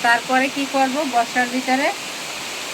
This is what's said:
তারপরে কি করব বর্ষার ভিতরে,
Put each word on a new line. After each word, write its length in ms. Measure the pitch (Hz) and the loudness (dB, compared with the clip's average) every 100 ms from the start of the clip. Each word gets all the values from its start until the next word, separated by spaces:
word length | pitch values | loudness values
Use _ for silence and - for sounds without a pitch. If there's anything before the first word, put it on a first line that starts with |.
তারপরে 440 | 240 233 240 262 262 | 4 2 4 2 2
কি 160 | 285 269 | 0 -2
করব 240 | 277 262 262 311 | 2 2 2 0
বর্ষার 360 | 247 233 262 247 | 0 2 0 0
ভিতরে, 400 | 254 254 262 294 - - - - - - - - | 0 0 2 2 -2 -8 -10 -10 -10 -8 -8 -8